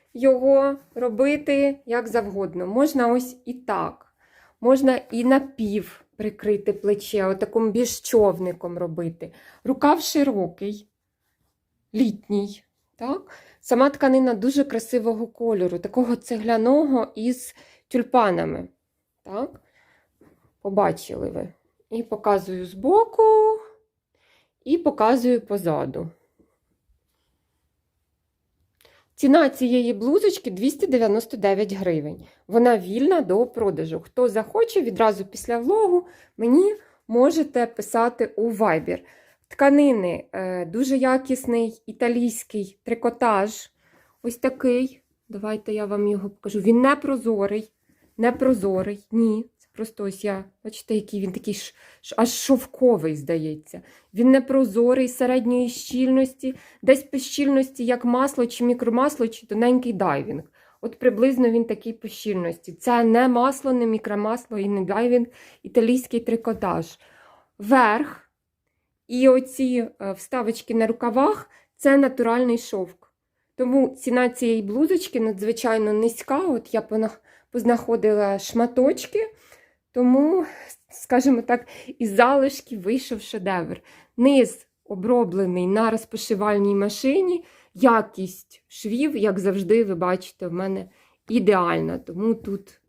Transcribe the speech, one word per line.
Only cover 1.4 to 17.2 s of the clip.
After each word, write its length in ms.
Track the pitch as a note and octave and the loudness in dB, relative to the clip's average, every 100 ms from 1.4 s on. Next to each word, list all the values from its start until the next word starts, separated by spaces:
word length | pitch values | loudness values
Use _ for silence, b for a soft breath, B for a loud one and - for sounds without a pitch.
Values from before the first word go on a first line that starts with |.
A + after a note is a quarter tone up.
| D4 C#4 C#4 C#4 - | 0 2 0 -2 -4
як 220 | A#3 A3+ | -4 -2
завгодно. 580 | A3+ G3+ G3 F#3 F3 F3+ | -4 -4 -4 -6 -6 -4
Можна 420 | A3 D4+ D4 A#3+ | 0 2 2 2
ось 280 | B3 B3 - | 0 -2 -10
і 100 | - | -14
так. 500 | B3 - G3 E3 - _ b b b b _ | -10 -6 -4 -4 -8 _ b b b b _
Можна 400 | A#3 C4 C4+ B3+ - | 2 4 4 2 -2
і 140 | A3+ | -2
напів 800 | A#3+ C4+ C4+ - G#3+ G3+ F#3 - _ - | 2 2 2 -6 -4 -4 -6 -12 _ -10
прикрити 560 | G#3+ G#3 G#3+ G3+ G3+ | -10 -6 -2 -2 -2
плече, 540 | G3+ G#3 G3+ - G#3 F#3+ | -2 -2 -2 -2 -2 -2
отаким 460 | F#3+ G#3 A3+ A3 | -2 -4 -2 0
більш 280 | G#3+ A#3+ - | 0 -2 -4
човником 800 | - A#3 G#3 E3+ F3+ F3 F3 F3 | 0 2 4 2 -4 -8 -10 -8
робити. 540 | F3 D#3+ E3 E3 E3 b b b | -8 -6 -8 -8 -16 b b b
Рукав 360 | - C4 D4 E4 | -6 0 2 2
широкий, 880 | - D#4 C#4 G#3 F3 - G3 G#3 - _ _ _ _ _ _ _ _ _ _ | 0 0 0 0 -4 -6 -10 -12 -16 _ _ _ _ _ _ _ _ _ _
літній. 720 | G#3+ A#3+ G3+ - G3+ G3+ G3+ _ _ _ - | 0 0 -2 -4 -4 -4 -8 _ _ _ -12
Так? 340 | A#3 F4+ B B B B | -8 -8 B B B B
Сама 300 | - A#3+ C#4 | 0 4 4
тканина 440 | C#4+ C4+ C4 B3+ | 2 2 4 2
дуже 300 | A3+ A#3+ C#4 | 0 0 0
красивого 600 | C#4 A3+ A3 B3 A3 G#3+ A3+ | 0 -4 -2 -2 -2 -4 -6
кольору, 520 | - A#3 G#3 F3+ F3 | -6 -2 0 -2 -4
такого 380 | G3 B3 A#3+ A#3+ | -4 -2 0 -2
цегляного 960 | - A#3 G#3+ A3+ A3 C#4+ D4+ C4 A3 | -6 -6 -2 2 4 4 4 0 -2
із 400 | - | -4